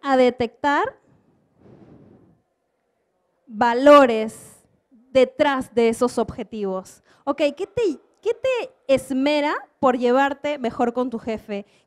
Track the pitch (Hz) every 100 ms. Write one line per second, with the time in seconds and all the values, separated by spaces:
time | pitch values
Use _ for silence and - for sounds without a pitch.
0 | 285 262 247 247 233 - 285 294 453 -
1 | _ _ _ _ _ _ - - - -
2 | - - _ _ _ _ _ _ _ _
3 | _ _ _ _ _ 214 240 240 277 285
4 | 262 220 220 - - - _ _ _ 240
5 | _ 262 254 - 294 262 254 - 233 226
6 | 247 - 220 - 208 220 196 185 185 -
7 | _ _ - 285 294 285 381 - 440 262
8 | _ _ 415 453 523 494 370 _ - 262
9 | - 262 277 302 294 392 - _ 269 247
10 | 240 254 277 269 294 294 233 - 240 233
11 | 254 226 - 220 - 202 208 _